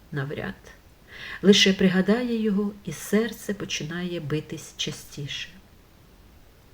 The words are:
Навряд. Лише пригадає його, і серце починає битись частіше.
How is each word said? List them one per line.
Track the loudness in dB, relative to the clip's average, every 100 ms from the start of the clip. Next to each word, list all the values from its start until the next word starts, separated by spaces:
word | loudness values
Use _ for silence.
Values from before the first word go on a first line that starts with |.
| -12
Навряд. | -8 -8 -8 -10 -12 -18 -20 -20 -20 -20 -18 -14 2
Лише | 6 8 6
пригадає | 6 4 4 4 2 2 0
його, | 0 0 0 -4 -12
і |
серце | -12 0 0 0 -4 -8
починає | -8 -6 -6 -6 -6 -6 -6
битись | -4 -4 -6 -12 -12 -8
частіше. | -8 -8 -14 -12 -10 -10 -12 -16 -20 -20 -20 -20 -20 -20 -20 -20 -20 -20 -20